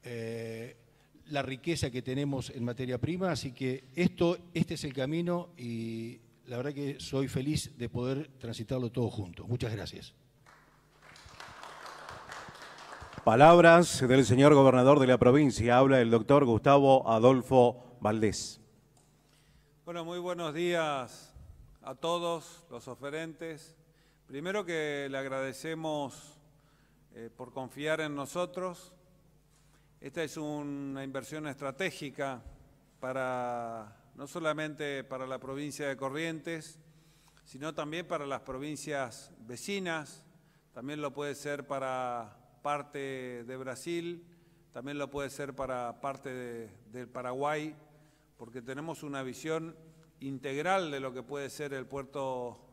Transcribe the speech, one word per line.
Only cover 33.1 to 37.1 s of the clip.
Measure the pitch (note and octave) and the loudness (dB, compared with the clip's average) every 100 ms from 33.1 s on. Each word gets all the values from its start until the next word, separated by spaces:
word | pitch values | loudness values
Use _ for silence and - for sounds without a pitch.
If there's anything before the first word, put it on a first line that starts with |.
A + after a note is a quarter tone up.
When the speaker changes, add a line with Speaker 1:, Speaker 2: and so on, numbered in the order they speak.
| C3 C3 B2+ B2 A#2+ A#2 A2+ G#2+ - _ | -4 -4 -4 -4 -6 -8 -10 -14 -20 _
Speaker 3:
no | - C#3 | -18 -14
solamente | F3+ D#3+ D3+ D#3 D3 D3 C#3 | -6 -4 -4 -6 -8 -8 -8
para | C3+ C3 C3 | -8 -10 -8
la | C3 | -10
provincia | B2+ C3+ D3 C#3 D3 | -8 -8 -8 -6 -6
de | C3 | -4
Corrientes, | C3+ C#3 E3 D#3+ D3 E3 D#3 - _ _ _ | -6 -6 -6 -8 -10 -10 -12 -20 _ _ _